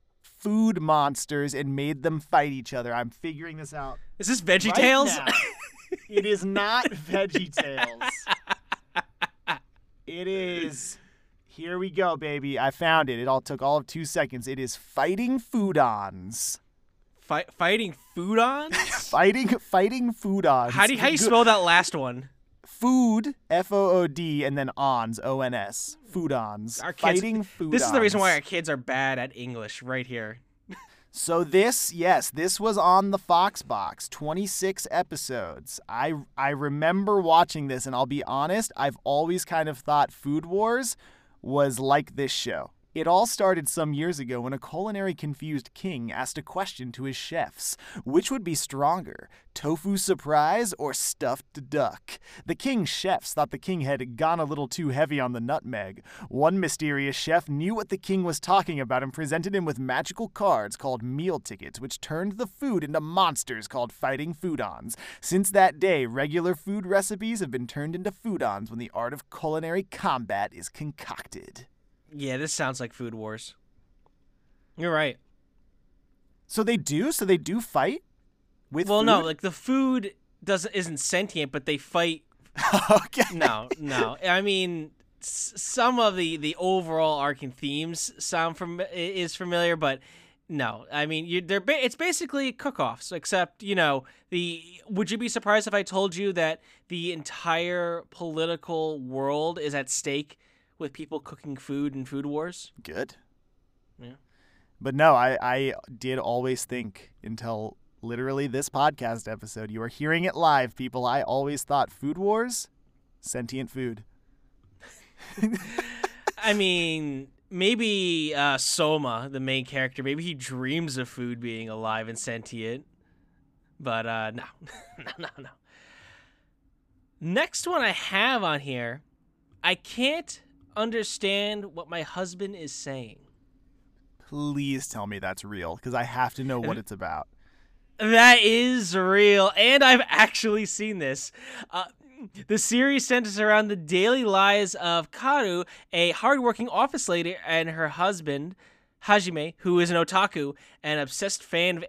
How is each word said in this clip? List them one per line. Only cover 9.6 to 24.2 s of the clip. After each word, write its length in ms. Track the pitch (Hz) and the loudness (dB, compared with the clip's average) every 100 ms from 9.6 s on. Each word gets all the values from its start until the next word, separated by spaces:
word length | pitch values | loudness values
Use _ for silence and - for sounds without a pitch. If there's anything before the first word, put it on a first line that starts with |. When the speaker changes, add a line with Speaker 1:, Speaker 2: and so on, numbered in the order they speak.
| - _ _ _ - | -8 _ _ _ -14
Speaker 1:
It 220 | 170 185 | -8 -6
is, 720 | 190 180 175 160 139 - - _ _ _ _ _ | -4 -4 -4 -6 -8 -12 -14 _ _ _ _ _
here 320 | - 165 180 | -14 -8 -6
we 100 | 190 | -4
go, 260 | 170 180 160 | 0 2 0
baby. 420 | 151 147 139 131 | -4 -4 -2 0
I 120 | 135 | 0
found 380 | - 165 160 135 | 2 4 4 4
it. 80 | 117 | 0
It 80 | 127 | 0
all 140 | 131 | 0
took 220 | - 139 | -2 -2
all 160 | 135 147 | 2 2
of 80 | 123 | 0
two 180 | 165 | -8
seconds. 420 | 156 170 139 127 120 | -4 -2 -2 -4 -8
It 120 | 131 | -6
is 180 | 127 - | -6 -8
Fighting 640 | - - 151 196 240 262 | -8 -2 0 0 0 -2
Foodons. 1200 | - - 196 151 127 107 98 92 92 120 - - _ _ _ _ _ _ _ | 0 0 2 4 4 2 -6 -10 -12 -6 -6 -8 _ _ _ _ _ _ _
Speaker 2:
Fi-, 100 | 151 - _ | -6 -6 _
fighting 360 | 175 220 208 143 - 175 | 2 2 0 -8 -12 -8
foodons? 580 | 180 220 240 277 311 | 0 4 4 2 -2
Speaker 1:
<laughs> 360 | - - - - | -2 -2 -4 0
Fighting, 380 | 143 190 247 226 247 | 6 6 6 2 0
fighting 540 | - 185 202 254 240 | 2 2 4 2 -2
foodons. 580 | 226 202 196 170 131 123 | -2 0 2 4 4 4
Speaker 2:
How 160 | 123 214 | 4 4
do 60 | |
you, 40 | 247 | 4
how 60 | 269 | 2
do 60 | |
you 60 | 220 | 4
Speaker 1:
Good. 60 | |
Speaker 2:
spell 200 | 214 233 | 6 8
that 180 | 226 214 | 8 6
last 320 | 175 170 - | 8 6 6
one? 340 | 160 131 123 135 _ _ _ | -2 -4 -6 -14 _ _ _
Speaker 1:
Food, 680 | - - 240 254 240 220 285 - _ | -20 0 4 6 6 4 0 -8 _
F 220 | 165 185 | 0 2
O 180 | 202 196 | 2 4
O 160 | 180 170 | 4 4
D, 380 | 143 | -2